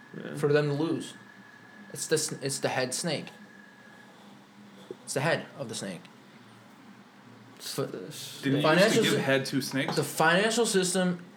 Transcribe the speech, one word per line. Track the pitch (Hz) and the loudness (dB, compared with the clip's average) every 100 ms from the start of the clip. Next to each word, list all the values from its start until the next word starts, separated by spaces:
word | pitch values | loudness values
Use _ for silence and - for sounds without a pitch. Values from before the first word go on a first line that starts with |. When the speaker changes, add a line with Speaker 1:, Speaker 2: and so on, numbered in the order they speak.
| - - | -16 -14
Speaker 1:
Yeah. | - - | -10 -2
Speaker 2:
for | 151 | 4
them | 147 147 | 4 2
to | |
lose. | 143 165 - - - - - - - - - - | 0 -2 -2 -6 -14 -20 -20 -20 -20 -20 -20 -16
It's | 139 - | -10 0
the | 151 | 0
s-, | - 139 | 0 -4
it's | 135 - | -6 -2
the | 127 | -2
head | 131 127 | 0 -2
snake. | - 170 131 - - - - - - - - - - - - - - - - - - | -4 -4 -4 -6 -16 -20 -20 -20 -20 -20 -20 -20 -20 -20 -20 -20 -20 -20 -20 -18 -16
It's | - | -8
the | 135 | -2
head | 156 143 - - | 0 -2 -6 -12
of | 117 | -10
the | |
snake. | 110 98 87 - - - - - - - - - - - - - - - - | -8 -8 -10 -16 -20 -20 -20 -20 -20 -20 -20 -20 -20 -20 -20 -20 -20 -20 -14
Speaker 1:
It's | - - | -8 -6
Speaker 2:
But | 135 | -6
Speaker 1:
the | 123 92 | -8 -12
s- | - - - | -12 -14 -6
Speaker 3:
Didn't | 139 139 | 0 2
you | |
Speaker 2:
financial | 151 170 214 - | 4 6 6 6
Speaker 3:
used | - | 4
to | 139 | 2
give | |
Speaker 2:
sys-, | |
Speaker 3:
head | 135 135 135 | 2 0 0
to | 135 | -4
snakes? | - 131 165 160 | -2 -2 -2 -2
Speaker 2:
the | |
financial | 143 - 160 175 220 226 220 | -2 2 4 6 4 2 2
system | 190 180 185 180 175 - | 2 2 2 0 -2 -8